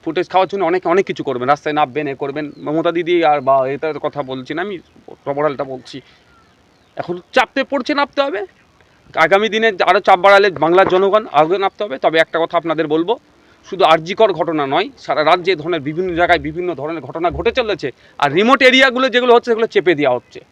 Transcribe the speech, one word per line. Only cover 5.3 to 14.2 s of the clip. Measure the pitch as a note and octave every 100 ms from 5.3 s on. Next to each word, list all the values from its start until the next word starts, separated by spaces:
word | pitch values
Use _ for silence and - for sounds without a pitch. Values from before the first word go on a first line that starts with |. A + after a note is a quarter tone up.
| C#3+ D3+ C3
বলছি। | C#3 C3 B2 C#3 _ _ _ _ _ _ _ _ _ -
এখন | C#3+ F3+ -
চাপতে | - A3+ -
পড়ছে, | C4+ C#4 B3
নামতে | C#4+ C#4+ -
হবে। | C#4 F#4 G4 _ _ _ _ _ _ -
আগামী | D#3+ G3 G#3+
দিনে | G#3 A3+ F#3 D#3+
আরও | F#3+
চাপ | G3 F#3+
বাড়ালে | F#3+ G3 G3+
বাংলার | D3+ D#3 F3+ F#3+
জনগণ | F#3 G3 G#3+ -
আগে | C#3+ D#3+ F#3+
নামতে | G3 _
হবে। | G#3 C3
তবে | E3+ D#3+
একটা | D#3+ E3
কথা | E3 E3+
আপনাদের | E3 D#3 D#3+
বলবো, | D#3 E3+ B3 _ _ _ _ -
শুধু | F#3 E3
আরজি | D#3+ D#3+
কর | G3+